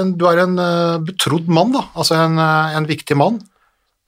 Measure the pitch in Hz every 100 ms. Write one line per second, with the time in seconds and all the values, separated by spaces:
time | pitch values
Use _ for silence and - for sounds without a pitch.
0 | 190 170 175 170 180 180 175 170 170 170
1 | 160 190 - 160 165 165 220 262 - 165
2 | - 160 160 160 160 156 156 156 151 156
3 | - 143 175 226 - _ _ _ _ _